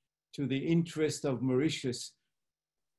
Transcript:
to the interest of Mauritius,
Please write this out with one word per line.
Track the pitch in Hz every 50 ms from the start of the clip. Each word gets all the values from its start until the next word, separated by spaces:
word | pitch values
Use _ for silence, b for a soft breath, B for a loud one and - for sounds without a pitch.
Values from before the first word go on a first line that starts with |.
| _ _ _ _ _ _ -
to | - 143
the | 123 135 135
interest | 139 156 165 170 165 170 - 156 156 151 143 - -
of | 147 131 113
Mauritius, | 123 131 127 127 143 160 151 - - 131 120 - - - - _ _ _ _ _ _ _ _ _ _ _ _ _ _ _ _